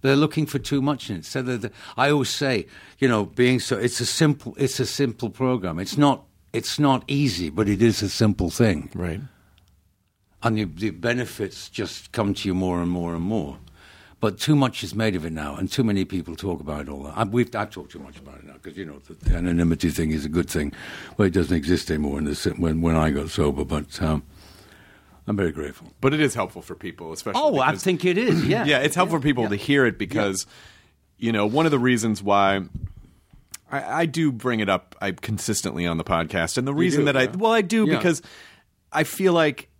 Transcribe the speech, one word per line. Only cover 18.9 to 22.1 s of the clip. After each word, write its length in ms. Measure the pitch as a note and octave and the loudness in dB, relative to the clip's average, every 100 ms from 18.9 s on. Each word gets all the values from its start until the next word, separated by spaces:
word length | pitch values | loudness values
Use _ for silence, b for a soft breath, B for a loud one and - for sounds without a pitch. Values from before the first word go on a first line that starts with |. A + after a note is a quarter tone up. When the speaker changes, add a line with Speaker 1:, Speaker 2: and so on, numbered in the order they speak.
| C#2+ - | -14 -20
Speaker 1:
the, 60 | |
the 220 | - - F2 | -4 0 2
anonymity 540 | F2+ E2+ E2+ E2 E2+ | 2 4 4 4 0
thing 200 | D2 D#2+ | 0 0
is 140 | D#2 D2 | 0 0
a 40 | |
good 200 | E2 D#2+ | -2 0
thing. 240 | E2 D2 B B B B B | -2 -4 B B B B B
Well, 100 | G2+ | 2
it 60 | |
doesn't 220 | F2+ D#2 F2 | 4 2 2
exist 360 | D2 F2+ - | 2 0 0
anymore 260 | D#2+ D2 | -2 -2